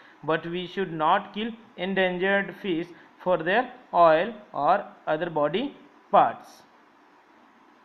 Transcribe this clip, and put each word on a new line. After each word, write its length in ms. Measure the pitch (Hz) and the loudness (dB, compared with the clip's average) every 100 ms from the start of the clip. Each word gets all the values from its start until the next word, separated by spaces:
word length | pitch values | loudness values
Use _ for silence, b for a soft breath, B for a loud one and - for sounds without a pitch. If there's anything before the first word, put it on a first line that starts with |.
| B B | B B
But 220 | 147 165 170 | -4 -2 -2
we 200 | 175 170 | -8 -6
should 260 | 196 185 | -6 -6
not 420 | 160 156 196 196 | 0 2 2 -2
kill 160 | 202 233 226 - - | -8 -8 -10 -18 -10
endangered 800 | 185 196 185 180 190 196 180 170 | -4 0 0 0 0 0 -2 -6
fish 240 | 202 160 175 - B B | -4 -4 -6 -12 B B
for 140 | 185 175 | -2 0
their 340 | 160 208 254 - - | 2 0 -2 -8 -2
oil 400 | 180 170 156 202 226 - | 4 6 6 0 -8 -12
or 320 | 143 147 196 196 - - | -4 0 0 -2 -10 -4
other 220 | 156 175 | -4 -2
body 480 | 156 147 185 285 - - _ _ | -2 0 -2 -6 -10 -20 _ _
parts. 520 | 190 131 113 - - - _ _ _ _ _ _ _ _ _ _ _ | 4 4 0 -14 -20 -20 _ _ _ _ _ _ _ _ _ _ _